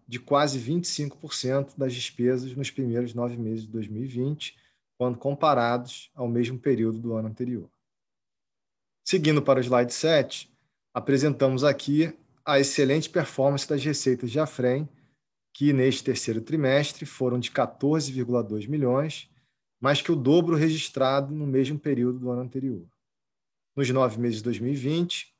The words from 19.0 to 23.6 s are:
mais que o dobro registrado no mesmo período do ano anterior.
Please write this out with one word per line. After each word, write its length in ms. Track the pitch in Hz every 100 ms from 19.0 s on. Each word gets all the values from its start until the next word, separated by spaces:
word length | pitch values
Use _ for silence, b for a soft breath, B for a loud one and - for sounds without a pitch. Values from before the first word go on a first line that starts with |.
| 156 - - _ _ _ _ _
mais 220 | 135 143
que 100 | -
o 40 | 160
dobro 400 | 127 170 165 160
registrado 800 | 160 156 - 139 131 139 139
no 120 | 151 143
mesmo 320 | 135 135 151
período 400 | 151 127 123 127
do 120 | 123
ano 100 | 123
anterior. 440 | 127 131 135 101 85 _ _ _ _ _ _ _